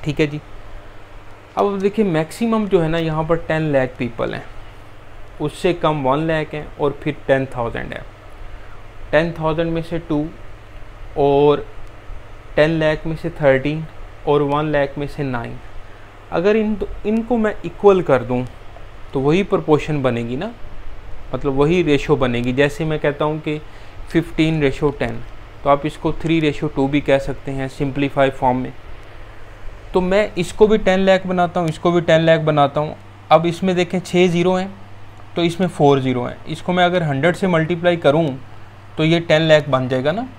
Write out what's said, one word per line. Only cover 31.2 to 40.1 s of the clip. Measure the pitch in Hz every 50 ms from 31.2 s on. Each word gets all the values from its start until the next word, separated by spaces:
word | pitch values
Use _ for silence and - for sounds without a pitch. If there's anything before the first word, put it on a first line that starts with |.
| 190
बनाता | 180 185 180 175 170 - 180
हूँ, | 175 160
इसको | 151 - - 175
भी | 170 175
टेन | 165 170 160 160
लाख | 165 165 160 156
बनाता | 156 156 151 147 143 139 - 147
हूँ। | 151 151 - - - - - - - -
अब | 156 160 165
इसमें | 175 170 - 185 185 180
देखें | 175 180 170 - 180
छः | - - - 175 185 185
ज़ीरो | 165 175 175 185 185
हैं, | 185 190 196 202 - - - - - - - - - - - -
तो | -
इसमें | 170 170 170 - 190 165
फ़ोर | - - 151 139 139 135
ज़ीरो | 131 131 127 120 123
हैं। | 123 120 - -
इसको | - 156 - - -
मैं | 180 180 180
अगर | 175 175 180
हंड्रेड | 165 151 139 135 139 175 170
से | - 196 185
मल्टीप्लाई | 175 160 160 156 180 170 165 175 175 170
करूँ | - 143 139 160 170 143 127 131 - - - - - - - - - - - -
तो | 156
ये | 156 165 170
टेन | 165 165 156 156
लाख | 160 160 156 151 139 143
बन | 131 131 131 123
जाएगा | 131 127 127 147